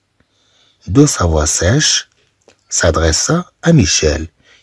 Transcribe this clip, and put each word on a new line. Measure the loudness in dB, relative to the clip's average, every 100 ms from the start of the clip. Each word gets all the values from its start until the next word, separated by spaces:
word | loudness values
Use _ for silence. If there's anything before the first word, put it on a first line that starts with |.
| _ _ _ _ _ _ _ _ -4
De | 2 2
sa | 2 -2
voix | 0 -2
sèche | -2 0 0 0 -2 -6 _ _ _ _ _ -10
s'adressa | -2 0 0 0 -2 -2 -4 -6 _
à | 2
Michel. | 4 4 0 -2 -2 -8 _ _ _